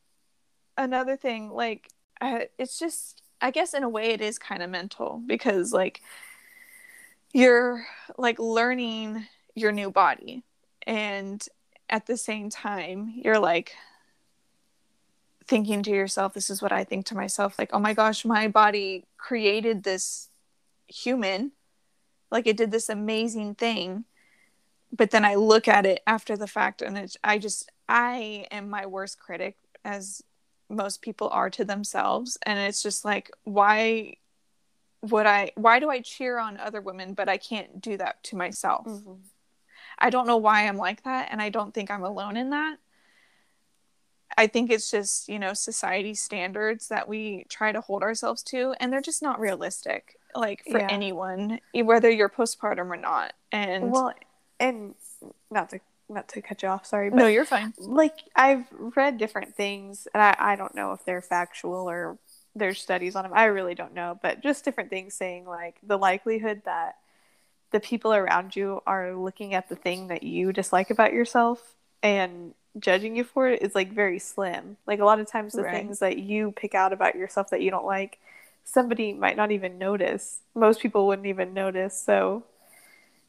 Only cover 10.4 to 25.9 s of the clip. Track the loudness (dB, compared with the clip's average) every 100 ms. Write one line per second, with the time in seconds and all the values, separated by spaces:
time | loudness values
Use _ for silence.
10.4 | -16 _ _ -10 -4 -4 -2 -4 -8 -10
11.4 | -14 _ _ _ -4 -4 -2 -6 -4 -8
12.4 | -8 -8 -6 -6 -6 -8 -10 -2 4 4
13.4 | 4 2 -2 -14 -20 _ _ _ _ _
14.4 | _ _ _ _ _ _ _ _ _ _
15.4 | 0 2 2 0 0 0 0 0 -2 -2
16.4 | -8 -4 -2 -2 -2 -6 -6 -6 -4 -2
17.4 | -2 -2 -2 0 2 4 2 2 0 2
18.4 | 4 6 6 4 -2 -6 -12 -14 -4 2
19.4 | 4 4 2 0 0 -2 -4 -8 -14 _
20.4 | _ _ _ _ _ -6 -2 0 0 -2
21.4 | -4 -8 _ _ _ _ _ _ -4 0
22.4 | 2 2 2 0 -2 -4 -2 -2 -2 -4
23.4 | -6 -2 -2 -2 -4 -8 -10 _ _ _
24.4 | _ _ _ _ -4 2 4 6 6 6
25.4 | 8 8 8 6 6